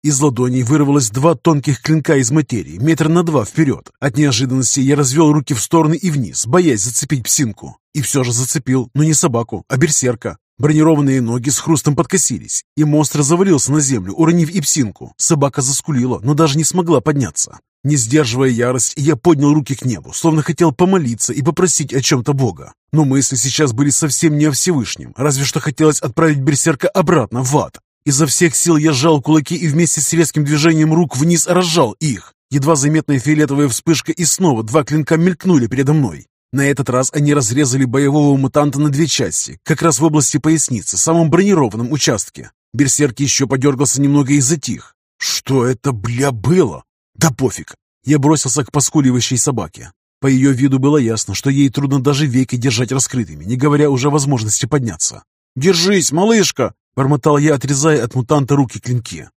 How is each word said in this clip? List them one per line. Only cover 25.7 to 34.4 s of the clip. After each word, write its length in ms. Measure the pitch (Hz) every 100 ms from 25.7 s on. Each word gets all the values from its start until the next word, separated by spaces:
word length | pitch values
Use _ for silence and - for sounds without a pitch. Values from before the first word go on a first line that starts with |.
| - 156 147
отправить 380 | 147 117 160 147
берсерка 500 | 135 143 165 147 165
обратно 520 | - 165 170 107 120
в 160 | 127 143
ад. 220 | 90 - _ _
Изо 240 | - 135 151
всех 280 | - 170 -
сил 200 | 170 156
я 160 | 156
сжал 300 | 135 160 151
кулаки 340 | 131 156 139 175
и 120 | 165
вместе 340 | 147 170 -
с 100 | 135
резким 320 | 165 165 156
движением 500 | 143 151 165 160 156
рук 220 | 156 170 123
вниз 320 | 160 165 -
разжал 460 | 180 180 165 127 -
их. 340 | 143 101 - _ _
Едва 260 | 139 135 160
заметная 440 | 139 156 147 139
фиолетовая 500 | 143 151 151 143 147
вспышка, 420 | 117 - 156 -
и 140 | - 160
снова 380 | -